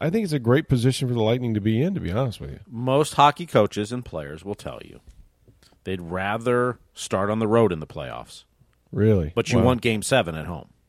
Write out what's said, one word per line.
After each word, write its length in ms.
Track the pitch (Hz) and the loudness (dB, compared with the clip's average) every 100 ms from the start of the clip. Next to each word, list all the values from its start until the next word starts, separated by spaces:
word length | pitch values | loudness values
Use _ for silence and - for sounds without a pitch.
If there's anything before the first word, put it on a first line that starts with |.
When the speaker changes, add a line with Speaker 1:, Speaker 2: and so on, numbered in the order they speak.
Speaker 1:
I 80 | 151 | -2
think 140 | 208 | -2
it's 80 | 202 | -2
a 60 | 151 | 0
great 300 | 113 135 - | 4 2 4
position 380 | 127 123 131 131 | 2 2 0 -2
for 60 | |
the 60 | 120 | 0
Lightning 300 | 107 123 123 | 2 0 0
to 60 | 107 | 0
be 220 | 101 110 | 0 2
in, 100 | 160 | 0
to 60 | 190 | -2
be 100 | 85 | -4
honest 300 | 98 131 - | -2 -2 -6
with 100 | 71 | -12
you. 100 | 139 - | -14 -14
Speaker 2:
Most 440 | 113 127 135 156 | -6 0 2 2
hockey 300 | - 143 - 170 | 4 4 4 0
coaches 460 | 131 104 - 104 | 2 2 0 -6
and 100 | 123 | -8
players 380 | 120 82 71 78 | -10 -12 -12 -12
will 100 | 95 | -12
tell 260 | 104 - 62 | -12 -12 -14
you 160 | - - - - - _ _ _ _ _ | -16 -20 -20 -20 -20 _ _ _ _ _
they'd 160 | - 92 | -8 -8
rather 800 | 85 92 98 113 117 123 123 117 _ | -6 -4 -4 -2 0 0 0 -4 _
start 340 | - - 98 101 | -16 -4 -2 0
on 80 | 110 | 0
the 60 | 110 | 2
road 260 | 113 110 | 4 2
in 80 | 82 | 0
the 60 | 76 | -6
playoffs. 580 | 80 65 57 58 - - _ _ _ _ | -10 -10 -12 -14 -20 -20 _ _ _ _
Speaker 1:
Really? 420 | - 107 101 76 | 0 4 4 2
Speaker 2:
But 160 | 117 - | -2 0
you 60 | - | 4
Speaker 1:
Wow. 60 | |
Speaker 2:
want 160 | 120 123 | 4 4
game 200 | 117 110 | 0 -2
seven 320 | 95 135 85 | 2 2 2
at 120 | 82 87 | -4 -8
home. 220 | 80 - _ | -12 -14 _